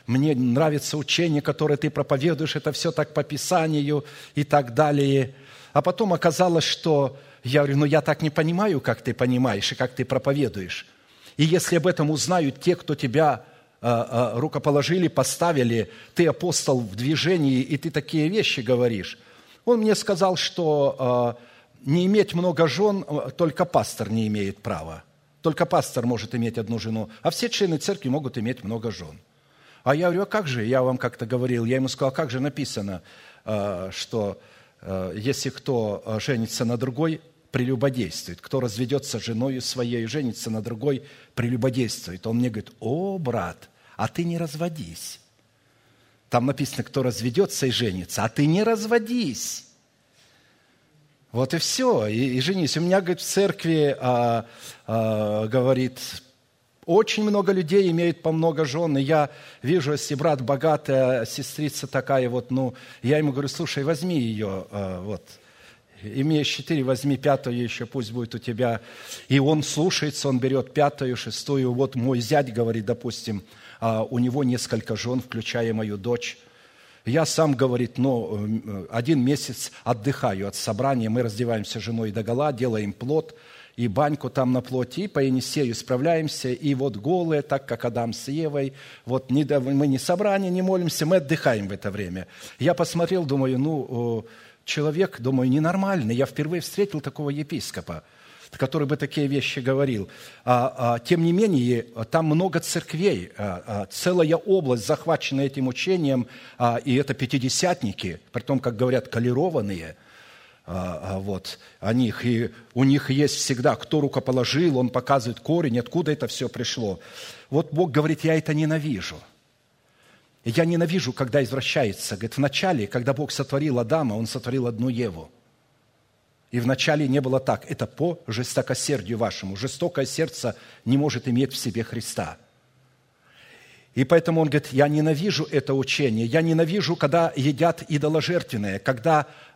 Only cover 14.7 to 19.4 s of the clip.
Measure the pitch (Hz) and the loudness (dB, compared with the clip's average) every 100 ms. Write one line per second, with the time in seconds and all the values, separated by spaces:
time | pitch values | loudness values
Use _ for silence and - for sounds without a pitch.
14.7 | 143 135 185 170 - 127 - 170 151 120 | 2 4 2 2 2 0 2 2 4 2
15.7 | 113 101 - - - 165 - 180 - - | 2 -2 -8 -10 2 2 4 0 0 2
16.7 | 131 110 98 131 156 160 185 139 127 131 | 0 0 -4 -2 0 2 2 4 2 2
17.7 | 147 165 151 147 160 151 214 196 - 113 | -2 -2 -4 -2 0 0 0 0 -2 2
18.7 | 123 123 107 90 - - - | 4 4 0 -6 -12 -20 -20